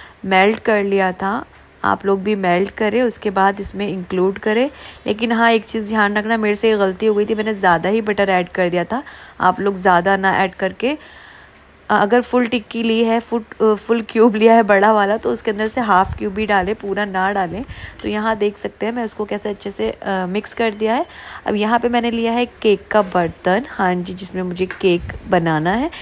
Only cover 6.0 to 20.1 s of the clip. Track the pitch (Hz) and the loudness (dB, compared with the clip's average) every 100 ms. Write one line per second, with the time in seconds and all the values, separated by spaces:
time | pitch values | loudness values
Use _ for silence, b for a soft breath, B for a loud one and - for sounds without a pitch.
6 | 202 208 214 226 214 208 220 214 190 185 | 0 0 -2 -2 0 0 2 2 0 0
7 | 220 208 208 214 214 208 185 170 180 220 | 0 0 0 -2 -2 0 2 2 2 0
8 | 214 202 196 180 175 - 180 175 170 240 | -2 -2 0 0 0 -2 -2 -2 -4 -6
9 | - B B B 180 180 202 190 190 175 | -8 B B B 0 0 -2 0 2 4
10 | 180 196 190 185 190 - 190 190 240 302 | 4 2 2 0 -2 -2 -6 -4 -4 -4
11 | B B B B B B - - - - | B B B B B B -20 -16 -2 0
12 | 202 240 - 247 233 247 - 226 233 226 | 2 2 2 0 0 -2 -6 -4 -2 0
13 | 226 226 226 233 220 - 214 208 - 233 | 2 0 -2 -6 -6 0 2 2 0 -2
14 | 220 226 233 214 226 226 208 202 208 214 | 0 4 4 6 6 6 6 4 6 4
15 | 202 220 - 233 - 202 220 254 220 185 | 2 0 -2 -4 -4 -2 -4 -2 2 2
16 | 190 - 208 190 214 202 180 214 202 190 | 2 -2 -6 -4 0 0 0 -4 -4 -4
17 | 208 190 190 202 175 180 277 B B B | -4 -2 -2 -2 -4 -6 -10 B B B
18 | 214 208 220 220 208 202 208 - 208 240 | -6 -4 -2 -2 -2 -4 -12 -6 -6 -4
19 | 220 - 208 208 208 202 202 196 220 - | -6 -6 -6 -6 -6 -8 -10 -6 -6 -6
20 | 208 | -4